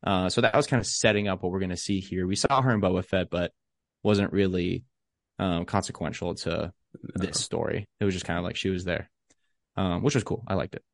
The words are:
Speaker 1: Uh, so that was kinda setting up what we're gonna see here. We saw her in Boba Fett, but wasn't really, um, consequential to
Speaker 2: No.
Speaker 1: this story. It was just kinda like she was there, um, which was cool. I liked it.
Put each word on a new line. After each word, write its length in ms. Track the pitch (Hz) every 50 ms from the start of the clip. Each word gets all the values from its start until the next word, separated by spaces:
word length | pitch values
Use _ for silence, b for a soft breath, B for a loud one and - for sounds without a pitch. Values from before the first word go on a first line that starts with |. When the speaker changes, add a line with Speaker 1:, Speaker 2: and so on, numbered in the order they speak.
| -
Speaker 1:
Uh, 260 | - 101 92 92 92
so 120 | - -
that 140 | 120 113 -
was 100 | - 147
kinda 180 | - - 123 104
setting 440 | - - - - 113 107 104 104 104
up 160 | 95 95 -
what 80 | 90
we're 80 | 90 95
gonna 180 | 95 92 90 90
see 220 | - - 101 95
here. 260 | 92 - - 92 90
We 100 | 92 98
saw 260 | 101 - - 139 139
her 100 | 127 131
in 100 | 120 107
Boba 220 | 98 95 90 92 92
Fett, 240 | - - 95 90 -
but 220 | - 87 87 87 _ _ _ _ _ _ _ _ _ _
wasn't 300 | _ 107 104 101 101 - -
really, 500 | 98 101 95 92 92 87 90 87 87 - _ _ _ _ _ _ _ _ _ _ _
um, 260 | 101 95 87 85 87
consequential 680 | - - 101 95 - - - - 78 - - - 90 85
to 380 | - - 85 85 80 76 - - _ _ _ _ - -
Speaker 2:
No. 220 | - - - - -
Speaker 1:
this 120 | - -
story. 480 | - - - 82 80 71 - 87 104 - _ _
It 60 | 107
was 80 | 101 92
just 100 | 90 87
kinda 160 | - 85 87
like 140 | 87 90 -
she 140 | - - 98
was 140 | 95 92 90
there, 240 | 92 85 78 - - _ _ _ _ _ _ _ _ _ _ _ _ _
um, 260 | - 95 92 87 90
which 140 | 95 139 -
was 80 | 127 -
cool. 200 | - - - - -
I 60 | 98
liked 180 | 92 69 - -
it. 80 | - _ _